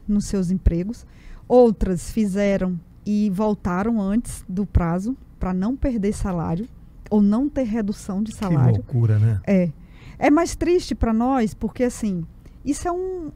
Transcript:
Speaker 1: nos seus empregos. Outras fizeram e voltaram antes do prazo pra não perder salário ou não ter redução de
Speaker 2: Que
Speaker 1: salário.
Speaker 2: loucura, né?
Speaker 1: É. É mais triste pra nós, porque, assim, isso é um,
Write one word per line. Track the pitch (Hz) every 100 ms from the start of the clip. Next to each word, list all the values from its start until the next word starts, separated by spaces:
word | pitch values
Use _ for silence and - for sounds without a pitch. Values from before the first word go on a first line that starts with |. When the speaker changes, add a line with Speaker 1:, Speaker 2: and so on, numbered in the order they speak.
| -
Speaker 1:
nos | 208 -
seus | 202 180
empregos. | 190 - 170 190 240 - - - - -
Outras | 247 240 - 190 180 -
fizeram | 226 214 190 202 196 185 175 - - -
e | 208 208
voltaram | 185 214 208 196 180 208 233
antes | 190 220 - - -
do | 185 196
prazo | - 170 180 208 269 - -
pra | 190
não | 185 202 269
perder | 285 233 196
salário | 214 208 175 - 170 240 - - - -
ou | 214
não | 202 220 285
ter | 277 247
redução | 226 202 208 - 190
de | 220
Speaker 2:
Que | -
Speaker 1:
salário. | 190 151 123 110
Speaker 2:
loucura, | - 120 117 107
né? | 110 101 -
Speaker 1:
É. | 190 175 - - - - -
É | 277
mais | 302 339 -
triste | 339 359 - 226
pra | 226
nós, | 220 247 269 214
porque, | - 226 -
assim, | 247 - 214 180 165 - - - -
isso | 294 359
é |
um, | 349 370 370 302